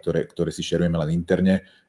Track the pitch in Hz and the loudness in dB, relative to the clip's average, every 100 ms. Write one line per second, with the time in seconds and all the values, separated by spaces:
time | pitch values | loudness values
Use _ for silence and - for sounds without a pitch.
0 | - 80 - - 82 - 85 82 87 82 | -2 -2 -2 -4 -4 -4 -2 0 0 0
1 | 78 85 85 92 92 95 - _ | -2 -2 0 2 4 2 -2 _